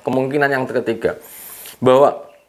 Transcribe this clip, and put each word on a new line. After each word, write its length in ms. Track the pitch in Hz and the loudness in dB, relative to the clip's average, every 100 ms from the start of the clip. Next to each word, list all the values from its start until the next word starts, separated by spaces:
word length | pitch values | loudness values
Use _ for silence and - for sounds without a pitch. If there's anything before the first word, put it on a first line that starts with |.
kemungkinan 480 | - 127 131 147 143 | -6 -4 -2 -2 -2
yang 160 | 131 | -2
ketiga, 560 | 123 120 - 117 87 80 - - - - - - | -4 -4 -4 -4 -4 -6 -14 -20 -20 -20 -20 -2
bahwa 480 | 123 131 139 - - - | 4 6 4 2 -14 -20